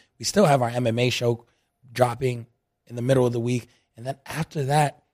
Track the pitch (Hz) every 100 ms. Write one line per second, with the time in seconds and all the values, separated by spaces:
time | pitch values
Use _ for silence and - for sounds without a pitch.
0 | _ _ 113 208 170 135 117 123 120 117
1 | 123 - 120 120 _ _ _ _ - 117
2 | 123 117 131 120 113 _ _ _ _ 120
3 | 123 131 123 120 120 123 - _ _ -
4 | 127 139 - 151 156 156 135 151 143 -
5 | _